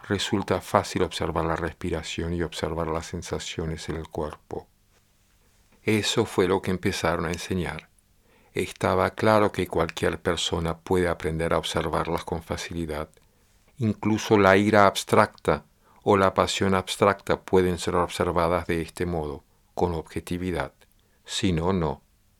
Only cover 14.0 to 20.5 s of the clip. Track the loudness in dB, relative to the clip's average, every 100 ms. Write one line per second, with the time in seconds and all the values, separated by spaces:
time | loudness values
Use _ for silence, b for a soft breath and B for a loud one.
14 | 0 -2 4 6 8 8 6 6 6 4
15 | 2 4 4 0 -2 -2 -4 _ b b
16 | 2 4 4 2 0 0 0 0 -2 2
17 | 2 2 0 -4 2 4 4 0 -2 0
18 | 0 0 0 2 2 0 0 -4 -4 -6
19 | -4 -4 -4 -8 -14 _ _ -2 -2 -2
20 | -6 -10 -6 -6 -4